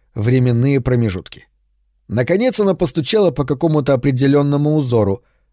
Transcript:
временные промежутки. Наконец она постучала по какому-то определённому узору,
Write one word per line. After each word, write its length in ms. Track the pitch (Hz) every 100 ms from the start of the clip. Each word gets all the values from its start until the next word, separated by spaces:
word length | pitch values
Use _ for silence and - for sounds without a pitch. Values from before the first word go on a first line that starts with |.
| _
временные 680 | - 107 127 123 117 131 139
промежутки. 640 | 123 123 113 90 - - - _ _ _ _ _ -
Наконец 500 | 107 123 185 254 220
она 140 | 202
постучала 580 | 180 175 - 131 220 185
по 140 | 139 139
какому-то 480 | 139 165 151 139
определённому 800 | 135 139 127 139 143 143 143 147 156
узору, 480 | 131 120 101 95 _ _ _